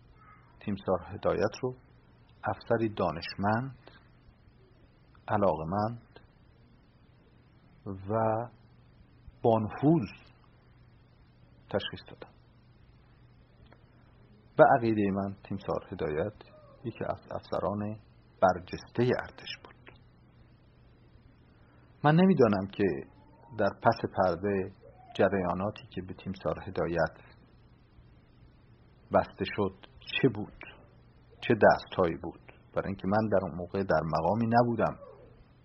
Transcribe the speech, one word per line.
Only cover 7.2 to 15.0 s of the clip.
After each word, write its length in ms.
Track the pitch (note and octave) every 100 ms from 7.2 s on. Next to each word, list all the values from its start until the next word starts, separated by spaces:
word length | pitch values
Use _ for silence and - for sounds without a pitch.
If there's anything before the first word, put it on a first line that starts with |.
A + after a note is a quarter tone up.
| _ _ _ _ - - G#2
و 280 | F#2+ F#2+ A2 A2+ A2 A#2+ - - - - - - - - -
با 160 | A#2+ A2+
نفوذ 500 | G#2+ - C#3+ E3+ G2 - - - - - _ - - - - - - - - - -
تشخیص 300 | G2+ - F#2 -
دادم. 220 | - - - - - - - - - - - - - - - - - - - - - - - - -
و 40 | D3+ C3+
عقیدهٔ 320 | A#2 G#2+